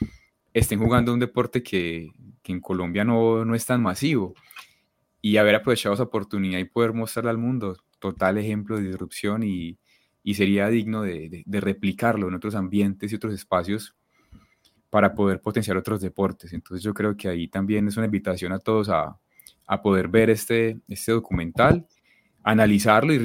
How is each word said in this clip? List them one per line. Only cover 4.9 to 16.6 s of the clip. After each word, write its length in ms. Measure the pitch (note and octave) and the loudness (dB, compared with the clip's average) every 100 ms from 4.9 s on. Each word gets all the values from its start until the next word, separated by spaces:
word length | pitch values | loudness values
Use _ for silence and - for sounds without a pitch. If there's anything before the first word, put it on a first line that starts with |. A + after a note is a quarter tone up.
| _ _ _ | _ _ _
Y 140 | G#2+ G#2+ | 2 4
haber 200 | G#2 G#2+ | 6 4
aprovechado 400 | A#2+ A2+ G#2+ G#2 | 2 0 0 -2
esa 80 | |
oportunidad 560 | A#2+ A2 G2 G#2 F#2+ F#2 | -2 -4 -4 -4 -2 -2
y 40 | |
poder 300 | F#2 A#2 A2+ | -4 0 0
mostrarla 380 | A2+ A2+ - A#2 | 0 -4 -4 -2
al 60 | A2+ | -2
mundo, 400 | A#2+ B2+ G2+ F2+ _ _ | -2 -2 -4 -8 _ _
total 380 | G2 F2+ F#2+ G2+ | -8 0 2 2
ejemplo 400 | G#2+ G#2 G#2 G#2+ | 0 -4 -4 -4
de 100 | F#2+ | -4
disrupción 560 | F#2 F2+ - G#2 G#2 | -6 -10 -6 -4 -2
y, 340 | G#2+ F2+ E2 F#2 _ _ _ _ | -2 -4 -6 -12 _ _ _ _
y 120 | G2+ G2+ | -4 0
sería 340 | G2 G2+ G2+ | 2 2 2
digno 320 | A#2 G#2+ A2 | 0 0 -4
de, 260 | G2+ E2+ D#2+ | -4 -6 -10
de, 160 | E2+ E2+ | -14 -8
de 140 | G2+ | -4
replicarlo 680 | G2 G2 G2 F#2 A#2 G#2+ F2+ | -2 -2 -4 0 0 0 -2
en 60 | F2+ | -4
otros 200 | G#2+ G#2 | -6 -4
ambientes 560 | F#2 G2+ G2+ G2 G#2 | -2 0 0 -2 -6
y 40 | G#2+ | -6
otros 180 | A2 | -6
espacios 600 | G2 - F2+ F2 G#2 - _ _ _ _ - _ _ _ _ _ | -8 -2 -2 0 -4 -8 _ _ _ _ -20 _ _ _ _ _
para 240 | G#2 G2+ | 4 4
poder 280 | - G2+ F2+ | 4 0 0
potenciar 340 | G#2+ G#2+ G#2 F#2 | -2 -2 -2 -2
otros 240 | F#2 G#2 | -2 -4
deportes. 540 | F#2+ - F#2+ F#2+ E2+ | -4 -2 -2 -2 -12
Entonces 300 | E2+ | -14